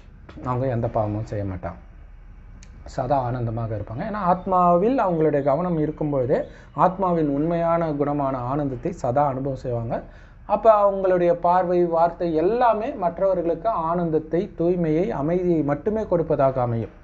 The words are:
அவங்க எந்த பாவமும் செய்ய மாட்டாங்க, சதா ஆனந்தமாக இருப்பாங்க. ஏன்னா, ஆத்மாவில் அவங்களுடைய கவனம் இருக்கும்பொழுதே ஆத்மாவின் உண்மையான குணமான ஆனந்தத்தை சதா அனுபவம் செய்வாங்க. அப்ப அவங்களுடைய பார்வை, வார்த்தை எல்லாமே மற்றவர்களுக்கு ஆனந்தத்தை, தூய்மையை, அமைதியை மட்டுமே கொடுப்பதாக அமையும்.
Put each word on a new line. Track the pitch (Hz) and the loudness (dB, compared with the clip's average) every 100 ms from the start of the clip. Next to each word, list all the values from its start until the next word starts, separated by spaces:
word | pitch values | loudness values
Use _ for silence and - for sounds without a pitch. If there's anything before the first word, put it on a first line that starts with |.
| - - - - 120 | -20 -20 -18 -10 -4
அவங்க | 123 135 | -2 -2
எந்த | 117 117 | -2 -2
பாவமும் | 117 107 104 113 | -2 -2 -4 -6
செய்ய | 104 | -6
மாட்டாங்க, | 98 90 87 87 - - - - - - - - - - | -6 -6 -10 -12 -18 -20 -20 -20 -20 -20 -20 -20 -20 -18
சதா | - - 127 139 | -12 -6 0 0
ஆனந்தமாக | 123 127 117 113 110 107 | 0 -2 -4 -4 -4 -6
இருப்பாங்க. | - 113 | -8 -8
ஏன்னா, | 208 208 | -6 -2
ஆத்மாவில் | 180 180 190 185 175 175 214 269 | 0 0 2 4 6 4 4 2
அவங்களுடைய | 196 170 156 143 | 0 2 2 2
கவனம் | 185 165 180 160 | 2 0 0 0
இருக்கும்பொழுதே | 151 151 151 143 123 196 - - - | -2 -2 -2 0 2 0 -2 -10 -8
ஆத்மாவின் | 143 180 180 185 170 151 | 2 2 2 0 0 0
உண்மையான | 139 160 170 170 170 165 | 0 0 0 0 0 0
குணமான | 143 143 147 135 127 | -2 -2 0 -2 -2
ஆனந்தத்தை | 120 143 143 123 160 | -4 -2 -4 -4 -6
சதா | 190 123 131 147 | -4 -2 0 0
அனுபவம் | 131 135 131 | 0 -6 -6
செய்வாங்க. | 131 117 117 185 - - - - - | -4 -4 -4 -6 -8 -18 -20 -14 -4
அப்ப | 208 226 | 2 6
அவங்களுடைய | 208 202 196 190 180 175 | 6 4 2 2 4 2
பார்வை, | 170 175 180 175 180 175 | 2 2 2 2 2 2
வார்த்தை | 165 170 - 175 156 | 2 2 0 -2 2
எல்லாமே | 175 240 247 208 214 | 2 4 2 2 -2
மற்றவர்களுக்கு | 240 180 175 190 180 170 165 226 | -2 -4 0 0 0 0 -2 -2
ஆனந்தத்தை, | 202 165 175 170 156 156 170 202 - | -2 -2 0 0 -2 0 -2 -2 -2
தூய்மையை, | 170 180 160 156 185 | 0 2 2 0 0
அமைதியை | 147 147 180 180 160 | -2 0 0 2 2
மட்டுமே | 143 147 220 220 208 | 2 -2 -2 -2 0
கொடுப்பதாக | 175 160 147 135 131 | 0 2 2 2 2
அமையும். | 120 117 110 - | 0 -2 -4 -10